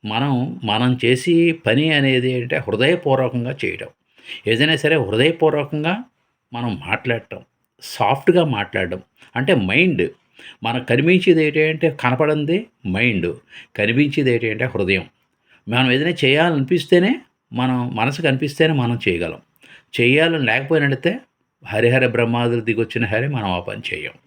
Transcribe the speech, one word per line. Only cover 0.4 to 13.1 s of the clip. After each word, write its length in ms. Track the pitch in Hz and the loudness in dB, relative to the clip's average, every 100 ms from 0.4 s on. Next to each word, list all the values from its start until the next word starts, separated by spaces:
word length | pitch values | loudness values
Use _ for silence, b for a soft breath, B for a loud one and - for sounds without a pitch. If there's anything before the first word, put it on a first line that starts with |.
| 131 - | -2 -6
మనం 280 | 113 107 123 123 | -4 0 0 0
చేసే 380 | 120 127 151 165 170 | 2 0 2 2 2
పని 340 | 165 - 120 156 | 0 0 2 2
అనేది 400 | 151 135 127 127 | 2 2 2 0
అంటే 240 | 127 123 151 | -4 -4 -4
హృదయపూర్వకంగా 960 | 127 113 135 175 151 131 127 127 120 | -4 0 2 2 0 0 0 -2 -6
చేయడం. 360 | 139 92 85 101 _ _ B B B - | -6 -6 -8 -12 _ _ B B B -2
ఏదైనా 280 | 113 147 156 | 2 2 2
సరే 200 | 151 156 | 2 0
హృదయపూర్వకంగా 960 | 98 107 147 165 160 147 147 151 156 202 254 _ _ _ _ | 0 2 2 4 0 0 -4 -4 -4 -4 -8 _ _ _ _
మనం 200 | 120 120 101 | -6 -6 -6
మాట్లాడటం, 640 | - - - 117 - 101 - _ _ _ | -6 -6 -4 -6 -6 -18 -18 _ _ _
సాఫ్ట్‌గా 600 | - - 104 139 - 175 160 | -18 -4 0 2 4 4 4
మాట్లాడడం. 560 | 110 101 104 90 92 - _ b 123 | -2 -4 -4 -4 -6 -12 _ b -4
అంటే 180 | 135 165 | 2 2
మైండ్, 480 | 95 117 185 123 87 - _ B B B | 2 2 2 2 -2 -4 _ B B B
మనకు 220 | 113 123 127 | -6 -6 0
కనిపించేది 560 | 123 156 185 185 165 | 2 4 4 4 4
ఏంటంటే 460 | 156 147 156 156 160 156 | 4 2 0 0 -2 0
కనపడంది 580 | 123 127 151 151 147 180 233 _ 104 | -2 2 0 0 0 -2 -4 _ -6
మైండ్, 420 | 95 120 | 0 0